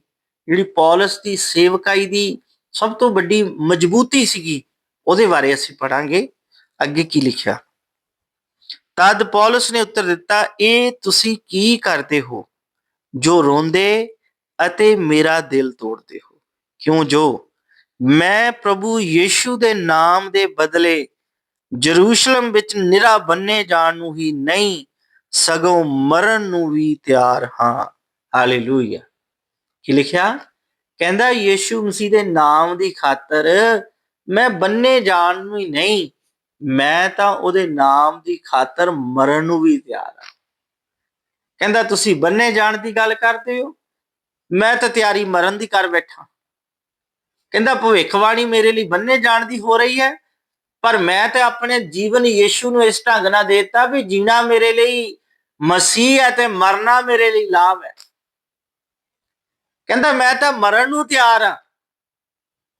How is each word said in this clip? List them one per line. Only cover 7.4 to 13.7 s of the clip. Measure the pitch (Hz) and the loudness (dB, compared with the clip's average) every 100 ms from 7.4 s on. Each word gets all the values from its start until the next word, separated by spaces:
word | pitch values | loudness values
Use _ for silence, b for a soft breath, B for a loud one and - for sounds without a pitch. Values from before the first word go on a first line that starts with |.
| - 90 _ _ _ _ _ _ _ _ _ _ B B _ - | -6 -8 _ _ _ _ _ _ _ _ _ _ B B _ 0
ਤਦ | 180 220 | 2 2
ਪੌਲੁਸ | 220 208 214 240 240 | 0 2 2 2 -2
ਨੇ | 233 | -4
ਉੱਤਰ | 214 220 | -4 -4
ਦਿੱਤਾ, | 185 175 - 208 214 - | -4 -4 -2 -2 -2 -2
"ਇਹ | 214 233 247 247 | 0 2 0 -4
ਤੁਸੀਂ | 196 185 226 220 - | -4 -2 -2 -4 -6
ਕੀ | 190 214 233 | -2 0 0
ਕਰਦੇ | 208 160 139 147 | 0 -4 -2 -4
ਹੋ | 127 117 - _ _ _ _ _ _ 131 | -4 -12 -14 _ _ _ _ _ _ -4
ਜੋ | 123 175 | 0 2
ਰੋਂਦੇ | 143 143 160 | 4 2 0